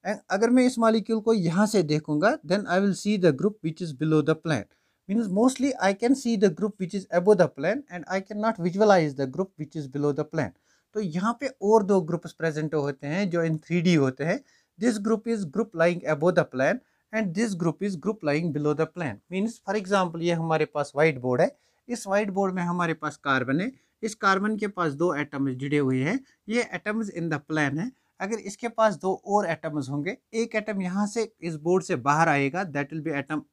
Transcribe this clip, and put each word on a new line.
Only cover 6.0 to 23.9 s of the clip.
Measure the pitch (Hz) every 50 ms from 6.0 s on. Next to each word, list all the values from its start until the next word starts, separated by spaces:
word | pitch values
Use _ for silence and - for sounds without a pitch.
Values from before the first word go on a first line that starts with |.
| 233 240 269
see | 269 - 233 233
the | 202 214 190
group | 156 - 196 214 - _
which | 190 170 -
is | 196 185 _
above | 175 175 175 208 214 175
the | 175 135
plane | _ - 139 175 220 285 285 _
and | 180 180 156
I | - 185 196
cannot | 190 _ 214 208 214 226 220 170
visualize | 170 180 170 196 214 214 196 185 160 147 135
the | 131 139
group | 131 131 160 190 190 _ -
which | 151 143 -
is | 165 143 135
below | 131 143 143 147
the | 139 139 151
plane। | 151 - 160 135 92 - _ _ _ _ _ _ _ _
तो | 214
यहाँ | 214 170 151 180 190 226 233 233
पे | 285 262 - _
और | 196 202 220 226 208
दो | 185 202 185
ग्रुप्स | 165 156 165 165 - 170 - _
प्रेजेंट | 156 165 147 151 156 151 156
होते | 156 139 143 139 _ -
हैं | 143 151 190 208 185
जो | 165 170 165
in | 165 160 156 _
थ्री | - 165 175
डी | 160 185 175
होते | 156 139 131 131 - 143
हैं। | 165 196 285 - _ _ _ _ _ _ -
This | 202 247 220 214 196 214
group | 226 214 -
is | 233 233 214 196 151 -
group | 185 233 226 - 165
lying | 165 175 175 165 - 151 156
above | 143 156 180 180
the | 170 151 - -
plane | 127 131 151 208 254 _ _ _ _ _ _
and | - 220 220 185 160
this | 196 233 226 196
group | 165 170 165 156 _
is | 185 208 196
group | 151 - 202 220 214
lying | - 147 143 151 170 170
below | 135 147 147 147 147
the | 147 160
plane। | 156 _ 180 175 143 147 - _ _
Means, | 175 190 202 233 233 -
for | _ - 196
example, | 220 190 185 202 196 185 170 165 170
ये | 165 175
हमारे | 170 165 160 160 160 156 156
पास | - _ 151 143 - _
व्हाइट | 139 156 160 143 127
बोर्ड | 120 127 127 127
है, | 170 254 - _ _ _ _ _ _ -
इस | 240 233 -
व्हाइट | 196 190 202 220 202
बोर्ड | 185 196 196 190 185
में | 185
हमारे | 175 175 180 175 175 165 160
पास | 156 151 151 -
कार्बन | - _ 143 135 131 123 123 135 165
है, | 190 254 262 _ _ _